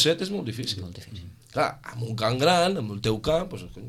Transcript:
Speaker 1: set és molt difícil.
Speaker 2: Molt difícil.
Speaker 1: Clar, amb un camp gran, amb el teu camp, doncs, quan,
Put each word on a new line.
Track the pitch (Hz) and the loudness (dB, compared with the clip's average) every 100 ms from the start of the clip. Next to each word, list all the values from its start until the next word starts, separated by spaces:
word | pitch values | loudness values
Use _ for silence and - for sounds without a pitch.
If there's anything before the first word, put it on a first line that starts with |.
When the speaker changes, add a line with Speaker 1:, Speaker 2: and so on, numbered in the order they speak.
Speaker 1:
set | 151 165 190 | 6 4 0
és | |
molt | 196 127 | -4 -4
difícil. | 117 - 98 | -4 -6 -6
Speaker 2:
Molt | 90 - | -8 -12
difícil. | - 98 87 - - | -14 -14 -14 -18 -6
Speaker 1:
Clar, | 135 135 - - | 0 0 -2 -12
amb | 120 | -8
un | 113 113 | -6 0
camp | 110 127 | 0 4
gran, | 160 180 175 196 | 6 6 4 0
amb | 107 101 | -4 -2
el | |
teu | 113 107 | 0 0
camp, | 147 165 180 | 2 0 0
doncs, | 92 90 | -8 -12
quan, | - | -14